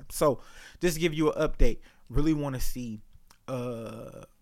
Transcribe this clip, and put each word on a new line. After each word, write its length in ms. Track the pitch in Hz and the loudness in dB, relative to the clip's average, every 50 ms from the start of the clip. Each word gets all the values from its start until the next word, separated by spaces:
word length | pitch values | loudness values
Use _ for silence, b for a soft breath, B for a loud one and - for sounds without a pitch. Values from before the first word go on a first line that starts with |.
| 131 - | -14 -10
So 320 | - - 160 147 117 - B B B B B B B B | -4 0 2 2 0 0 B B B B B B B B
just 160 | 175 180 151 | -2 -2 0
to 40 | 156 | 0
give 140 | 170 170 156 | 0 0 0
you 180 | 156 156 151 | 2 0 2
an 160 | - - 156 | 2 2 0
update, 340 | 147 - - 135 120 117 - b b b b b b | 0 4 6 6 6 6 4 b b b b b b
really 240 | 117 139 151 160 156 | 0 0 2 2 2
wanna 260 | 147 143 139 131 120 | 0 -2 -4 -2 0
see, 420 | - - - 127 123 117 107 107 - - - - - - - _ _ | 0 0 0 -2 -6 -8 -10 -12 -14 -18 -20 -20 -20 -20 -20 _ _
uh, 760 | - 135 123 123 123 117 113 113 110 110 117 - - - - - - _ _ | -8 -8 -6 -6 -6 -8 -8 -10 -12 -12 -14 -14 -16 -16 -18 -20 -20 _ _